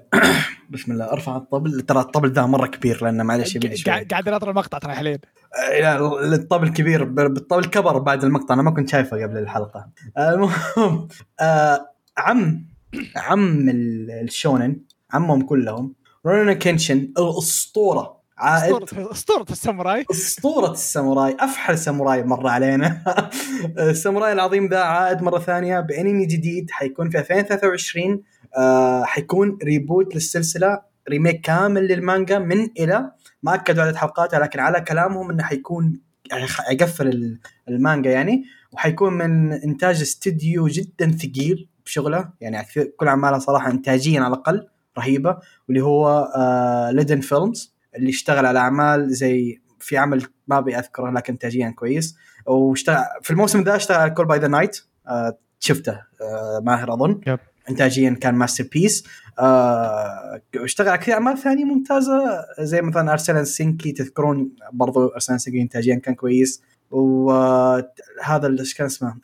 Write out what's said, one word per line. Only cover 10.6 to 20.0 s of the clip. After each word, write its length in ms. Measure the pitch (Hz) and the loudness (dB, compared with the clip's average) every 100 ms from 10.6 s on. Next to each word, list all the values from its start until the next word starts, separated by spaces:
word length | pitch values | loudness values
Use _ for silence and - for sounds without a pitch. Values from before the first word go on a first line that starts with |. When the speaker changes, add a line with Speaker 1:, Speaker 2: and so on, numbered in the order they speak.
| - 226 208 160 165 - - - | -4 0 0 0 -6 -16 -16 -2
Speaker 1:
آه، 480 | 160 156 151 143 147 _ _ - | 2 4 4 2 -2 _ _ -4
عم، 500 | 151 240 170 160 - - - - - - | 0 2 0 -2 -8 -20 -16 -14 -10 -8
عم 540 | - 190 190 156 131 | -2 2 2 2 2
ال-، 420 | 123 117 113 110 113 | 0 -2 -6 -8 -10
الشونن، 540 | 117 - 160 131 120 151 - _ - | -8 -2 0 2 0 -4 -10 _ -6
عمهم 300 | 135 170 139 | -2 2 0
كلهم، 540 | 131 143 110 113 135 - _ _ 160 | 2 0 0 -4 -8 -12 _ _ 0
رونان 280 | 202 208 | 2 2
كينشن، 440 | 190 180 165 160 135 139 - | 2 2 0 2 0 0 -2
الأسطورة. 1040 | 175 170 160 - - 214 202 139 - - _ - | -2 0 -2 -4 -4 0 2 0 -4 -14 _ -2
عائد 360 | 139 165 165 | 2 2 2
Speaker 2:
أسطورة، 380 | 240 190 196 196 | 0 -2 -10 -10
أسطورة 340 | 214 - 403 196 | -8 0 0 -2
الساموراي. 540 | 185 233 190 180 214 | -8 -6 -4 -2 -2